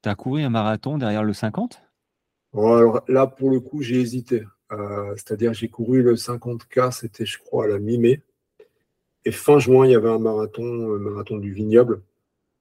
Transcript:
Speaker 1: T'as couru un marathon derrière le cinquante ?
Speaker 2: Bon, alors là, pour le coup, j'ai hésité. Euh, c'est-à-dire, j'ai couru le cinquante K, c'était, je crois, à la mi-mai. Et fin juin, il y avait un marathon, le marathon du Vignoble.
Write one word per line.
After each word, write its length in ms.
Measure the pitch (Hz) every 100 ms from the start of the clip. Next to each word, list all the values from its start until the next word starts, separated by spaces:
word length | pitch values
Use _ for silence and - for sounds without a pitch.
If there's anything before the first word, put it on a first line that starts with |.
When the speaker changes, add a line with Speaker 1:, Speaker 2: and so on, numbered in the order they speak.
Speaker 1:
T'as 140 | 107 101
couru 280 | 131 147
un 60 | 139
marathon 480 | 113 104 110 131 151
derrière 260 | 113 107
le 100 | 107
cinquante ? 480 | 101 110 - 240 - _ _ _ _ _ _ _
Speaker 2:
Bon, 200 | 107 113
alors 300 | 117 117 110 -
là, 200 | 131 -
pour 220 | - 135
le 100 | 127
coup, 220 | 127 147
j'ai 180 | 120 127
hésité. 440 | 117 123 120 117 101 _ -
Euh, 420 | 107 101 101 101 101
c'est-à-dire, 380 | - 104 117
j'ai 140 | 113 113
couru 340 | - 113 131
le 120 | 123 117
cinquante 500 | - 120 123 117 -
K, 240 | 131 127
c'était, 340 | - 120 - 107
je 140 | -
crois, 260 | - 123 107
à 20 |
la 120 | 101
mi-mai. 420 | 107 120 117 147 _ _ _ _ - _ _ _ _ _ -
Et 60 |
fin 260 | - - 147
juin, 280 | 120 131 131
il 60 |
y 40 | 120
avait 140 | 113
un 100 | 113
marathon, 720 | 113 107 107 - 120 120 113
le 100 | 104
marathon 380 | 104 101 101 107
du 140 | 101
Vignoble. 500 | 98 107 117 120 101 _ _ _ _ _ _